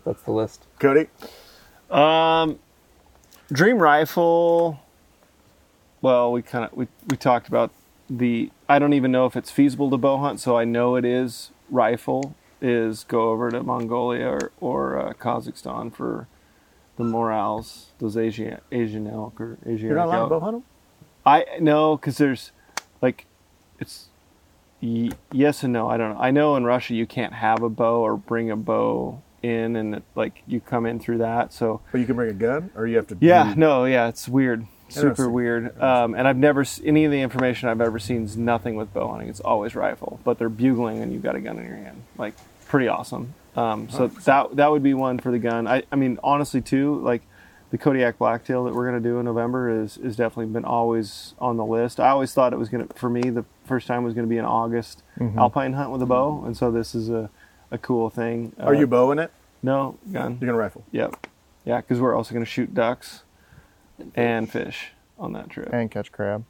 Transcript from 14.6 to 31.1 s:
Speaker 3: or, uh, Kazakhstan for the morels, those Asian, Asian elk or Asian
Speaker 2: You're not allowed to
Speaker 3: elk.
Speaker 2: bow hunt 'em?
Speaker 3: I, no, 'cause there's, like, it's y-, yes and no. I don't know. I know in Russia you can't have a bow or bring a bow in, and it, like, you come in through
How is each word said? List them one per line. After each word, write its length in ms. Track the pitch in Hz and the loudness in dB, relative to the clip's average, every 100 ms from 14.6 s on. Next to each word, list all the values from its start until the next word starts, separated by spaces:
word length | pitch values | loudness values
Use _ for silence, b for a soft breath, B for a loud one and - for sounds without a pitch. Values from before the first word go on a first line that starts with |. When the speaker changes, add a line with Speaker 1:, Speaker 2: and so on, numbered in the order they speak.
Speaker 3:
or, 360 | 127 135 135 131 | -6 -4 -4 -4
uh, 140 | - | -6
Kazakhstan 800 | - 120 123 117 - - 62 117 | -6 -4 -4 -6 -14 -10 -10 -10
for 340 | - 123 - - b b b b b b - | -8 -8 -8 -10 b b b b b b -6
the 60 | |
morels, 840 | 117 113 113 107 101 107 113 - - - | -4 0 0 0 -2 -4 -8 -18 -20 -10
those 160 | 113 110 | -6 -2
Asian, 420 | 113 110 110 113 - | -2 -2 -8 -10 -8
Asian 360 | 123 113 107 107 | -4 -4 -4 -8
elk 320 | 110 110 - | -10 -12 -10
or 160 | 117 113 - | -12 -10 -6
Asian 220 | 113 110 | -4 -2
Speaker 2:
You're 80 | 147 | 0
not 80 | 170 | 0
allowed 80 | 175 | 0
to 60 | |
Speaker 3:
elk. 80 | 117 | 0
Speaker 2:
bow 100 | 160 | -2
hunt 160 | 185 233 | -2 -8
'em? 60 | - _ _ _ - _ - | -12 _ _ _ -20 _ 6
Speaker 3:
I, 200 | 151 175 - | 6 4 0
no, 380 | 156 151 156 151 | 4 4 4 2
'cause 200 | 147 131 | -2 2
there's, 340 | 143 127 - _ B B - - | 2 0 -8 _ B B -12 -2
like, 240 | 127 - - _ _ _ _ - | 0 -2 -12 _ _ _ _ -16
it's 280 | - - - _ _ _ _ _ _ - | -14 -14 -20 _ _ _ _ _ _ -10
y-, 300 | 117 117 117 - - | -4 -2 -2 -4 -6
yes 320 | 131 147 143 | 2 2 2
and 100 | 131 | -2
no. 160 | 120 117 | 0 0
I 80 | 117 | 0
don't 160 | 110 107 | -2 0
know. 60 | |
I 100 | 123 | 2
know 240 | 139 151 139 | 4 4 2
in 80 | |
Russia 300 | 120 123 - | 2 0 0
you 120 | 117 113 | -4 -4
can't 280 | - 110 | -4 -6
have 280 | 117 110 113 | -2 0 2
a 80 | 117 | 0
bow 320 | 113 117 117 | 0 2 2
or 140 | 110 110 | 2 -2
bring 340 | - 117 113 | -2 -4 -2
a 60 | 107 | -4
bow 680 | 107 110 113 120 127 139 - _ | -2 0 0 -2 -4 -10 -18 _
in, 320 | 123 117 113 117 | -4 -2 -2 -4
and 200 | 107 107 | -4 -8
it, 80 | - - | -10 -6
like, 260 | 110 - - | -6 -6 -8
you 120 | 120 | -8
come 240 | - 117 117 | -4 -2 -2
in 140 | 120 | -4
through 180 | - | -4